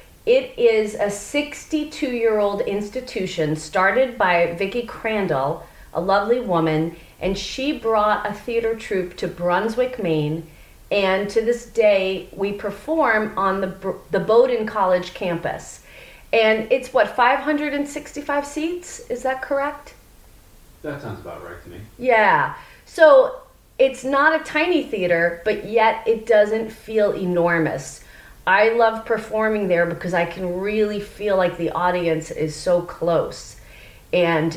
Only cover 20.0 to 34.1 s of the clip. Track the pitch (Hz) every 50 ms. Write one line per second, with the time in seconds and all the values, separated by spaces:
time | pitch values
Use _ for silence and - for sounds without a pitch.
20 | - - - - - - - - - - - - - - - - - 147 139 143
21 | 139 113 101 98 98 87 85 87 90 85 87 - - 87 87 92 104 - - -
22 | 247 254 233 220 214 190 165 147 135 127 - - - - - - - - - 349
23 | 320 302 277 262 247 - - - - - _ _ _ _ _ - 262 262 - -
24 | 247 262 277 269 294 311 320 311 311 - - 302 330 359 349 285 - - 220 196
25 | 180 175 175 165 170 175 170 - - 214 208 208 185 196 220 220 220 226 220 -
26 | - 220 233 220 - - 220 208 208 208 220 226 226 220 - - - 226 220 214
27 | 208 202 - - 190 180 175 175 170 175 170 165 156 127 92 147 - - - -
28 | - - - - - - - - - 180 190 202 214 226 226 233 226 220 220 220
29 | - - 226 214 - - 214 214 220 220 214 208 202 180 175 170 175 165 - -
30 | - 175 180 170 170 170 - 185 185 175 175 185 190 208 214 220 214 208 208 202
31 | 208 - - - 208 208 196 190 180 175 175 - 170 - - 165 180 180 180 180
32 | 170 165 160 160 156 - - - 156 156 151 - - 185 175 175 175 - - -
33 | 165 170 165 147 - - - - - - - - - - - - - - - -
34 | - -